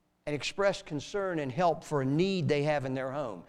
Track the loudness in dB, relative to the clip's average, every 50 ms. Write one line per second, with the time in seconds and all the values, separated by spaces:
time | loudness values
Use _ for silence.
0 | _ _ _ _ _ -4 -4 -4 -4 -4 -2 2 4 4 4 2 -4 -6 -6 -6
1 | -6 -4 -4 -2 -2 0 -2 -2 -2 -2 0 2 2 2 2 2 -2 -2 0 0
2 | 2 2 2 2 4 2 2 2 2 2 2 2 2 2 0 0 0 -2 -2 -4
3 | -4 -4 -4 -6 -6 -6 -8 -10 -14